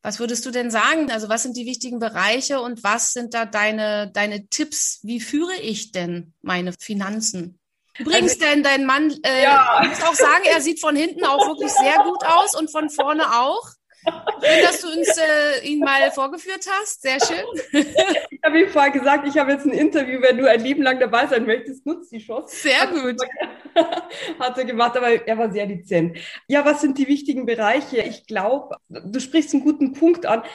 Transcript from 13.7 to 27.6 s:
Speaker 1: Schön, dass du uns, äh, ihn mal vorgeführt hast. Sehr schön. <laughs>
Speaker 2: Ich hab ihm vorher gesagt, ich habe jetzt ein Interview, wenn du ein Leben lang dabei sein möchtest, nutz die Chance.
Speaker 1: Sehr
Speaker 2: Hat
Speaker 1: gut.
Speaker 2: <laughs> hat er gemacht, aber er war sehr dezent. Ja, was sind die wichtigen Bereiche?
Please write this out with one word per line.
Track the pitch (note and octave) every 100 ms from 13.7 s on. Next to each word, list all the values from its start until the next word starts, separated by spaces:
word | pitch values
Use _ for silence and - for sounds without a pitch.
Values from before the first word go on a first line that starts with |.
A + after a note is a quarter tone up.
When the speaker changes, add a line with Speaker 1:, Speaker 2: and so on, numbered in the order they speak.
| - _ _
Speaker 1:
Schön, | E4 E4 - - D5 D#5+
dass | F4 D#4+
du | E4+
uns, | D#4+ F4 E4
äh, | D#4 D4+ D4 C#4 C#4
ihn | D4
mal | C#4 C4+ C#4
vorgeführt | C#4 C4+ E4 F4+ F#4+ F#4+
hast. | G4 G#4 -
Sehr | C4+ C4+
schön. | - E4+ A4 F4+ -
<laughs> | C#4+ D4 D4+ F#4+ D4+ -
Speaker 2:
Ich | - D#4
hab | D#4+
ihm | G4
vorher | D4+ C#4
gesagt, | C#4 C4 C#4+ C#4+
ich | D4
habe | C4+
jetzt | C#4
ein | C#4+
Interview, | A#3+ D#4 D#4 B3+ B3+
wenn | B3+ A#3+
du | C4
ein | A#3
Leben | B3 C#4+
lang | C4 B3+
dabei | B3 A#3 C#4
sein | B3 A3
möchtest, | A#3+ C4+ C4 C#4+
nutz | E4+ -
die | A3+
Chance. | - A#3 - -
Speaker 1:
Sehr | D4+ C4
Speaker 2:
Hat | F4+
Speaker 1:
gut. | E4 B3+ A#3+ B3+ - F4 - - E4+
Speaker 2:
<laughs> | E4+ F4 - - G#4+ D#4
hat | B3+ B3+
er |
gemacht, | B3 A3+ A#3+ B3
aber | A#3+ A#3 A3
er | A3
war | A3+
sehr | G3+ G3+
dezent. | F#3+ - F3 E3+ E3 - - -
Ja, | C#4+
was | D4 D4
sind | D4+ C4+
die | C4
wichtigen | C#4+ - C4 A#3+
Bereiche? | A3